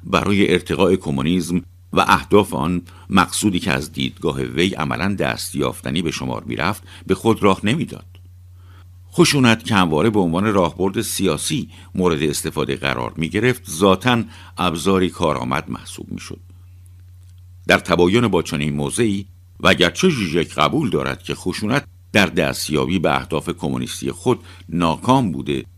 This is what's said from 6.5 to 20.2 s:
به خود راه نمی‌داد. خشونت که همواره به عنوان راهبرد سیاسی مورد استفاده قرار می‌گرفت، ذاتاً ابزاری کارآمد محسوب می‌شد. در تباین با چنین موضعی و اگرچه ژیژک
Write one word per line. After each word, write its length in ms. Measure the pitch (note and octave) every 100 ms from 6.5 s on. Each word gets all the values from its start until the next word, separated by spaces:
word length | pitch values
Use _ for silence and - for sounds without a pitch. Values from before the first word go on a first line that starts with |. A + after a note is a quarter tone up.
| A1 E2 G#2+ - - -
به 80 | F#2
خود 280 | A2 G2+
راه 160 | G2+ F#2+
نمی‌داد. 420 | G#2 D#3 A#2+ - - - - - - - - - - - -
خشونت 520 | - D#3+ D3 B2+ A2+ -
که 100 | G#2+
همواره 340 | F2+ D2+ G#2
به 100 | G#2
عنوان 340 | F2+ E2 G#2+
راهبرد 480 | G2+ E2+ D2+ F#2+ G2+
سیاسی 680 | G#2+ - F#2+ D2+ - D#3 F2+ - - F#2+
مورد 280 | F2+ D#2
استفاده 520 | D2+ C#2+ D#2 D2+ C2 C2
قرار 380 | C2+ B1 A#1 -
می‌گرفت، 560 | E2 G2+ A#2+ B2 -
ذاتاً 520 | - G3 F#3 B2+ A#2+ G#2+ - - -
ابزاری 520 | F2+ E2 E2 F#2+ F#2
کارآمد 600 | - E2+ C#2 B1 C2+ -
محسوب 420 | A1 - - -
می‌شد. 280 | G1+ - G1+ - - - - - - - - - - - - -
در 100 | F#2+
تباین 500 | - E2+ F2 G#2+ A#2
با 140 | F#2
چنین 320 | D#2 D#2 D2+
موضعی 520 | C#2+ C#2+ C#2 A#2 G2 F#2+ - - -
و 80 | A#2+
اگرچه 420 | A2 F2 - F#3
ژیژک 440 | C#3+